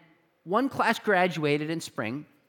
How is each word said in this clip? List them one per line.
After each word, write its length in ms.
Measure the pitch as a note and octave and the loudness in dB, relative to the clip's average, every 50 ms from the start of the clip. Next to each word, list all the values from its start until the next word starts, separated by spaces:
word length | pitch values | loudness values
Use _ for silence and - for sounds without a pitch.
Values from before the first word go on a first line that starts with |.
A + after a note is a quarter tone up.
| - _ _ _ _ _ _ _ - | -10 _ _ _ _ _ _ _ -6
one 220 | E3 F#3+ A3 C4+ C#4 | -2 0 0 0 0
class 300 | - - F3 G#3+ A3+ - | 0 0 0 0 0 0
graduated 720 | - G#3+ G3+ F3+ F3+ F#3 D3+ D#3+ D3+ C#3+ D3 D3 D3+ D3+ | 0 2 4 4 4 2 2 0 0 0 0 0 0 -4
in 100 | E3 E3 | -6 -6
spring. 460 | - - - - A#2 G#2+ B2 D3 D3+ - _ _ _ | -8 -8 -8 -6 -6 -6 -6 -8 -10 -14 _ _ _